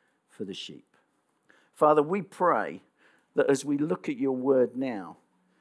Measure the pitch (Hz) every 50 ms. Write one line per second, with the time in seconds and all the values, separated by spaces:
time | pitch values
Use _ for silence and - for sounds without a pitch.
0 | _ _ _ _ _ _ _ - 107 95 95 - - - 78 - - _ _ _
1 | _ _ _ _ _ _ _ _ _ _ _ _ _ _ _ - 160 151 151 151
2 | 143 151 185 208 160 - - - 185 170 147 113 98 73 78 95 - _ _ _
3 | _ _ _ _ _ _ _ 139 143 - 190 185 156 147 143 143 147 165 175 -
4 | - - 147 117 139 135 131 127 127 139 139 127 123 110 110 127 131 131 117 98
5 | 90 82 - - _ _ _ _ _ _ _ _